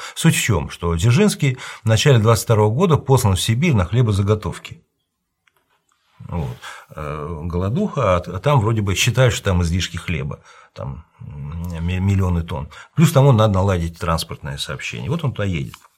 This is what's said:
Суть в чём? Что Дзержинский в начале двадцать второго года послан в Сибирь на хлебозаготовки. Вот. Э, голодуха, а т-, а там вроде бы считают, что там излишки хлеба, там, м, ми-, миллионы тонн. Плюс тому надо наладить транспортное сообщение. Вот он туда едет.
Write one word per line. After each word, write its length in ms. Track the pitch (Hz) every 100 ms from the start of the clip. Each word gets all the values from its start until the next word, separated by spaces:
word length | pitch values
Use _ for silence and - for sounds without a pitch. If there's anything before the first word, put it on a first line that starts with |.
| -
Суть 220 | - 165 -
в 40 |
чём? 260 | - 85 69
Что 240 | - 85 82
Дзержинский 600 | 113 135 208 - 139 120 - -
в 60 | 107
начале 300 | 110 147 123
двадцать 260 | 110 110
второго 260 | - 107 107
года 240 | 123 190 139
послан 380 | - 131 101 90
в 40 |
Сибирь 340 | - 117 175
на 120 | 113 85
хлебозаготовки. 960 | 113 110 95 101 107 82 - - - _ _ _ _ _ _ _ _ _ _ _ _ _ - -
Вот. 280 | 85 65 60 - - -
Э, 460 | - 73 76 76 78
голодуха, 720 | 85 87 98 151 208 147 104 90
а 40 |
т-, 100 | -
а 60 | 92
там 220 | 147 143
вроде 200 | 101 110
бы 140 | 101
считают, 400 | 92 123 131 127
что 100 | - 98
там 160 | 90
излишки 340 | 85 87 - 82
хлеба, 420 | - 78 71 - _ - -
там, 320 | - 62 65 - -
м, 640 | - 71 71 85 87 82
ми-, 140 | 87 92
миллионы 440 | 98 98 90 85
тонн. 240 | 82 76 78 - -
Плюс 180 | - 160
тому 200 | 135 139
надо 220 | 110 110
наладить 440 | 95 98 90 85 82
транспортное 580 | 82 82 - - 71 69
сообщение. 540 | - 65 - 58 -
Вот 140 | 170
он 80 | 143
туда 120 | 101
едет. 300 | 98 80 62 - _